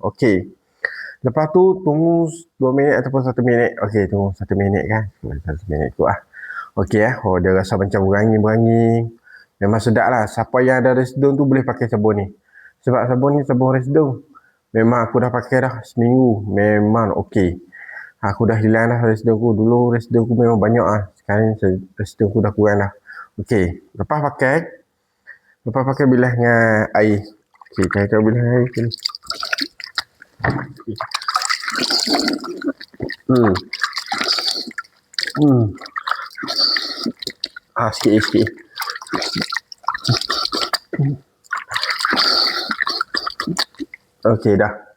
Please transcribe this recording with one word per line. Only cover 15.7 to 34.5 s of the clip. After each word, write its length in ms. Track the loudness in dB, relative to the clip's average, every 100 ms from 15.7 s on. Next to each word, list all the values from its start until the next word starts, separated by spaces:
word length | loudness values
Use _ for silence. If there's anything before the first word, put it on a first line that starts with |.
| -4 -10
seminggu. 560 | 0 2 4 4 2 0
Memang 640 | 2 4 4 4 2 0 -2
okey. 400 | -2 0 0 0 -12 -20 -20 -18 -20 _ -6
Aku 160 | 0 0
dah 80 | 2
hilang 320 | 4 4 2
dah 160 | 2 2
residun 320 | 2 2 2
aku. 160 | 2
Dulu 400 | 2 2 4 2
residun 320 | 0 0 0 2
aku 80 |
memang 240 | 2 4 4
banyak 240 | 4 2
ah. 200 | 2 0 -2
Sekarang 400 | _ -2 0 2 0
se-, 240 | 0 -2 -6
residun 320 | _ -12 -2 0
aku 80 | 2
dah 80 | 0
kurang 320 | 2 2 2
dah. 100 | -2 -6 _ -20 -20 -14
Okey, 280 | -2 0 0 -2 _
lepas 240 | -10 -4 -2 -2
pakai, 320 | 0 0 0 -2 -14 _ _ _ _ _ -20 _ _ -6
lepas 160 | -2 -2
pakai 100 | 0 2
bilas 240 | 4 2
dengan 560 | 2 4 4 4 2 2 2
air. 240 | 2 2 -2 -18 _ _ -18
Okey, 160 | -2 0
kita 320 | 0 0 2
bilas 240 | 2 2
air 240 | 2 2 0
sini. 160 | -2 -4 -4 -10 -10 -14 -12 -8 -8 -10 _ -14 -12 -12 _ -20 _ -4 -4 -6 -14 -14 -10 -10 -10 -6 -6 -6 -8 -8 -6 -4 -4 -2 -2 -2 -4 -8 -8 -8 -8 -14 -12 -10 -10 0
Hmm. 240 | 2 4 0 -4 -10 -8 -8 -10 -6 -4 -4 -4